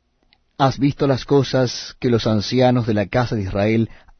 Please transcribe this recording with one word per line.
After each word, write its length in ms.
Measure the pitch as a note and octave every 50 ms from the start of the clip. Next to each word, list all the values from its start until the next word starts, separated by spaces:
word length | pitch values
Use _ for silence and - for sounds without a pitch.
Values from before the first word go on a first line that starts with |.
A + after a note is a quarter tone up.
| _ _ _ _ _ _ _ _ _ _ _
¿has 220 | - C#3+ C3 A#2+ -
visto 300 | C3 C#3+ C3+ - D3 C#3
las 160 | C3 A2+ -
cosas 720 | - C#3+ C#3+ C3 - - C3 B2+ A#2 - - - - - -
que 100 | - B2
los 200 | A#2+ A2 - A#2
ancianos 580 | A2 G#2+ G2 - B2 B2+ B2+ B2 B2 B2+ A2+
de 80 | A#2 G#2+
la 140 | G#2 G2+ F2
casa 260 | - B2+ A#2+ - B2
de 80 | A2 G2
Israel 480 | F2+ G2 G2 G2+ G#2+ A2 A2+ A2+ - - - _ _ -